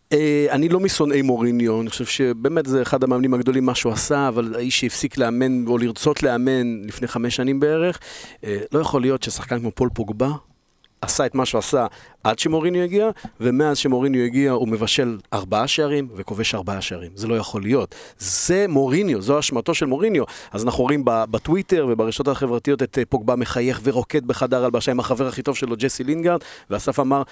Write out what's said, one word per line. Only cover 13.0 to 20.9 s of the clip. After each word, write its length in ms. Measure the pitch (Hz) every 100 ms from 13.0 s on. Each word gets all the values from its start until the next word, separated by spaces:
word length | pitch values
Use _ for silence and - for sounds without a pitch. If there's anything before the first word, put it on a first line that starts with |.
| 220 202 - -
ומאז 380 | 117 127 151 143
שמוריניו 480 | 143 127 139 131 120
הגיע 260 | 123 139
הוא 160 | 123 113
מבשל 500 | 110 110 - 123 107 -
ארבעה 340 | 107 92 107 135
שערים 400 | - 147 147 131 98
וכובש 400 | 95 104 113 -
ארבעה 260 | 92 98
שערים. 300 | - 90 87 98
זה 120 | 110
לא 80 | 113
יכול 260 | 101 110
להיות. 340 | 98 131 98 - - -
זה 460 | - - - 180 202
מוריניו, 520 | 143 135 156 202 113
זו 180 | 98 143
אשמתו 340 | 143 123 113
של 120 | 160 143
מוריניו. 380 | 135 220 175 110 - -
אז 120 | 104
אנחנו 200 | 120 117
רואים 220 | 127